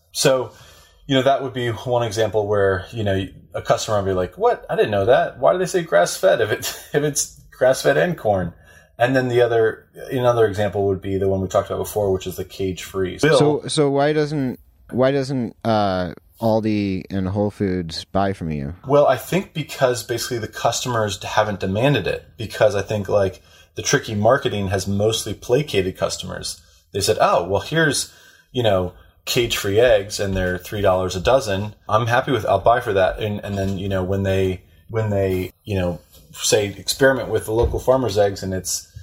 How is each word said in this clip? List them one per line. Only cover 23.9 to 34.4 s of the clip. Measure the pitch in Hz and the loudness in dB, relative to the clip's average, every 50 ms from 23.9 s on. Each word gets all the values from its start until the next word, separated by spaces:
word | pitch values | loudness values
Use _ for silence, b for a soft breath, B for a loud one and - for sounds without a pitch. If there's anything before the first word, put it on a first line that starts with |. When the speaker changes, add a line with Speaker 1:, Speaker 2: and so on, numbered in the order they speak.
| 143 139 - 120 107 | 0 0 0 -2 -2
Speaker 1:
marketing | 104 107 113 135 - - 117 101 101 98 | 2 4 4 4 4 2 -2 -4 -4 -2
has | 92 101 95 92 | -2 -2 -2 -2
mostly | 98 101 101 104 113 110 - - 110 98 | -2 -2 0 0 0 0 -2 -4 -8 -10
placated | - - - 123 147 147 - - 98 90 92 - | -8 -2 0 0 0 0 0 0 0 0 -2 -2
customers. | - 87 - - - 92 92 87 82 - - - b b b b b b b | -4 -4 -4 -4 -8 -10 -10 -10 -10 -10 -10 -12 b b b b b b b
They | - 101 | -6 -2
said, | 95 110 - - | 0 0 2 2
"Oh, | 170 196 196 113 85 | 2 2 2 2 0
well, | 90 98 95 | 0 -2 -2
here's, | - - 151 160 160 147 123 - - B B B B B B B B B | -2 0 0 2 2 2 0 -2 -6 B B B B B B B B B
you | - 127 | -4 0
know, | 117 107 98 92 90 87 b b b b b b _ | 2 2 2 2 0 -4 b b b b b b _
cage-free | - - 127 117 110 - - - 101 98 110 | -2 0 0 0 0 -2 -4 -2 0 2 4
eggs | 127 123 110 101 98 101 - - | 6 6 4 4 2 -2 -6 -4
and | 101 98 95 | -4 -2 -2
they're | 92 92 90 92 | -2 -2 -2 -2
three | 90 - - 110 101 | -6 -6 -8 -4 0
dollars | 101 95 92 92 92 90 92 | 2 2 2 2 0 -2 -4
a | 92 | -2
dozen. | 85 120 127 135 117 107 95 98 104 107 - _ _ | 2 2 2 2 2 0 -2 -4 -4 -6 -10 _ _
I'm | - 104 110 117 | 0 0 0 2
happy | 113 120 127 - 151 | 2 0 0 2 0
with, | 127 107 - | -2 0 2
I'll | - 98 95 | 0 0 2
buy | - 117 120 123 | 4 2 2 2
for | - 117 98 | 0 0 2
that." | 95 - - - - | 2 2 2 0 -2
And, | 110 104 104 101 - | -4 -4 -4 -6 -6
and | 104 98 | -6 -4
then, | 98 98 98 98 | -4 -2 -2 -4
you | 87 101 98 | -4 -4 -4
know, | 98 95 92 | -2 -2 -2
when | 90 98 98 98 | -2 -2 0 0
they, | 95 95 95 | 0 2 2